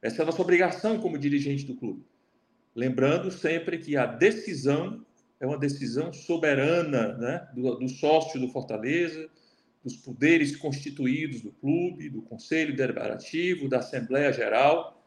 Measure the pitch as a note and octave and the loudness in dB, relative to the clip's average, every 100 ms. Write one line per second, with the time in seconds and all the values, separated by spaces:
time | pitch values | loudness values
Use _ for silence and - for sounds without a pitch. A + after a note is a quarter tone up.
0 | A2+ A#2 D#3+ E3 F3 F3 F3+ - G#3+ A3 | -4 -2 -2 0 4 6 4 2 -2 0
1 | F3+ D3+ C#3+ C#3+ C#3+ C#3 C#3 B2+ A2+ - | -2 -2 0 0 0 -4 -4 -8 -8 -10
2 | - _ _ _ _ _ _ A#2 B2+ B2 | -14 _ _ _ _ _ _ -4 -2 2
3 | C3+ E3 F#3 - D#3 E3 E3 E3+ - C#3+ | 4 2 0 -2 -2 -2 -2 -6 -2 0
4 | A#2+ A#2 F#3 A3+ - D#3 B2+ C#3+ F3+ A3+ | 0 4 4 4 -6 -2 2 2 0 -8
5 | - _ _ _ C3 C#3+ C#3+ C#3 B2+ A#2+ | -14 _ _ _ -4 -2 -2 -2 -4 -4
6 | E3 - - E3+ D#3 C#3 C#3+ E3+ E3 C3+ | -4 -8 -4 0 4 4 4 2 2 0
7 | A2 A2+ A#2+ E3 - B2 B2+ A#2 B2+ B2+ | 0 -2 -4 -4 -8 -4 -2 -2 -4 0
8 | D3 D#3 - C3+ B2+ C3+ - G#2+ A#2 D#3+ | 4 4 2 -4 -4 -4 -6 -6 -2 0
9 | E3+ D#3+ D#3 _ _ _ _ _ C3 - | 0 -4 -14 _ _ _ _ _ -14 -12
10 | - - D3 E3 D3 C#3+ D#3 C#3 D3+ C#3 | -14 0 4 6 4 -2 -6 -6 -8 -4
11 | B2+ C#3+ D#3 A#2+ A2 - C#3 E3 F3 - | -2 -2 -4 -8 -12 -8 -2 0 0 -4
12 | D3+ A2 - A2+ - D#3+ D#3 C#3 B2+ A2+ | -12 -12 -12 -16 -4 -2 0 0 -2 0
13 | G#2+ - - D#3+ F3+ F3 C#3 B2+ A#2+ C3 | -4 -6 -6 -4 -2 -2 0 -2 -2 -8
14 | A#2 C3+ C#3+ A#2+ G#2+ A2 C#3+ E3 E3 - | -2 2 2 2 2 4 6 4 0 -14